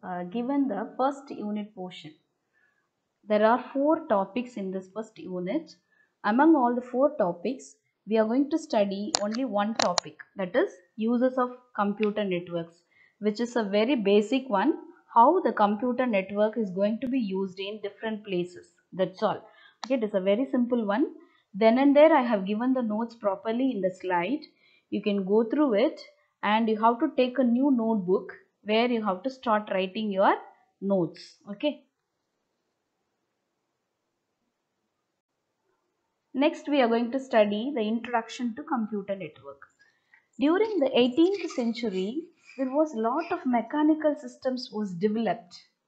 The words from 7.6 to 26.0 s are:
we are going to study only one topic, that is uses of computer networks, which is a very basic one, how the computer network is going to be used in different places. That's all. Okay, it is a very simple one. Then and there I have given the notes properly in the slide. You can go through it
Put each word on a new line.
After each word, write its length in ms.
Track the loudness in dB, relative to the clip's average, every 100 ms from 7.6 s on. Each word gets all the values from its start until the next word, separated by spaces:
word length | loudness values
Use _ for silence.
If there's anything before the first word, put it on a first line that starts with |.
| -12 _ _ _ -2
we 80 | 0
are 80 |
going 240 | 2 2 2
to 100 | 0
study 540 | -2 0 0 -2 -4 -4
only 240 | -4 -4
one 300 | -2 -2 -2
topic, 420 | 0 0 -2 -8 -20 -20 -8
that 200 | -4 -2
is 140 | -2 -4 _ -6
uses 400 | -2 0 0 -2
of 140 | -4 -6 _ -4
computer 480 | -2 0 -2 -2
networks, 520 | -4 -4 -4 -8 -8 _ _ _ _ _
which 220 | -6 -2
is 160 | -4 -2
a 60 |
very 320 | 0 0 2
basic 540 | 0 4 4 4 -2 -2
one, 240 | 0 0 -2 -6 -20 _
how 260 | 4 6 6
the 120 | 0
computer 540 | 2 0 2 -2 -2 0
network 500 | 0 -2 0 0 0
is 140 | -4
going 280 | 0 -2 -2
to 60 | -2
be 140 | -2
used 400 | -2 -4 -4 -6
in 180 | -10 -8
different 420 | -10 -8 -8 -8
places. 440 | -4 -4 -4 -8 -20 _ _
That's 320 | -4 -4 0
all. 240 | -2 -2 -10 _ -20 _
Okay, 120 | -4 -2
it 80 |
is 100 | 0
a 60 | 0
very 260 | 2 2 2
simple 360 | 0 0 0 0
one. 220 | 0 -2 -4 -20 _ _
Then 240 | 2 4 6
and 180 | 6
there 220 | 8 8 8
I 60 |
have 240 | 4 0 0
given 260 | -2 0
the 100 | 0
notes 340 | 0 -2 -4 -4
properly 540 | -4 -2 -4 0 0
in 120 | 0
the 120 | -2 -4
slide. 460 | -2 -2 0 -4 -8 _ _ _ _
You 140 | -4
can 240 | -2 -2 2
go 180 | 2
through 300 | 2 2 2
it 260 | 4 2 -2